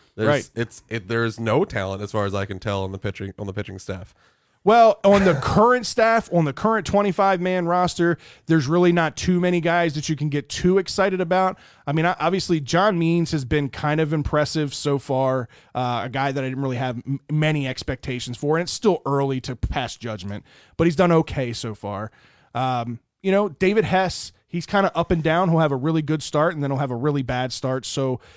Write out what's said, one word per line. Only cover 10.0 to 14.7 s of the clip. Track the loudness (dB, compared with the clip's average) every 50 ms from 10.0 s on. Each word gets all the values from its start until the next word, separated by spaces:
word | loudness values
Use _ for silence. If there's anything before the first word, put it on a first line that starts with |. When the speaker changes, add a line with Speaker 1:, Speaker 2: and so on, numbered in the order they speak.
| -4 -4
Speaker 2:
you | -4
can | -2 -2 -2
get | -2 -4 -4 -6
too | -6 0 2 2 2 2
excited | 0 -2 0 0 0 0 0 -2
about. | -2 0 2 2 2 0 -2 -6 -14 -20 -20 _ -6
I | -4
mean, | -2 0 0
o-, | 0 0 0
obviously, | -2 0 0 0 0 0 -2 -2
John | -2 0 2 2 4 4 2 2
Means | 2 2 2 2 0 0
has | -2 -4 -2
been | -2 -2 -2 -2 -2
kind | -6 -4 -2 -2 0 0
of | 0 0
impressive | 0 -2 -2 0 0 0 0 0 0 -2 -4 -4